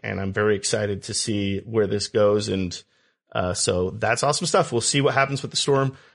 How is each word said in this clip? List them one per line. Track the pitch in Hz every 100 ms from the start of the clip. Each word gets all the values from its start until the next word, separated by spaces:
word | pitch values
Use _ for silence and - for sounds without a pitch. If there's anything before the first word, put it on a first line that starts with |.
and | 110 98
I'm | 95
very | 98 107
excited | 101 - 110 104 98
to | -
see | 104 - 104 98 98 101
where | 110 101
this | 104 -
goes. | 113 104 104 104
And, | 95 92 - - _ _ _ _
uh, | - 90
so | 90 - 92 92
that's | 101 107 117
awesome | 135 147 170
stuff. | 202 165
We'll | 120
see | - 143
what | 135
happens | 123 139 139
with | 120
the | -
Storm, | - 139 135 - _